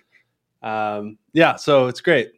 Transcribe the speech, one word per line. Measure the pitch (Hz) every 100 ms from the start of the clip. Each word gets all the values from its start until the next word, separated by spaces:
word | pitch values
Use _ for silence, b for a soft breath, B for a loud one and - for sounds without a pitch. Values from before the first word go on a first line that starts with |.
| _ b _ _ _ _
Um, | 113 110 107 104 104 107 _
yeah, | 160 160 -
so | - 139 127
it's | 123
great. | 180 147 107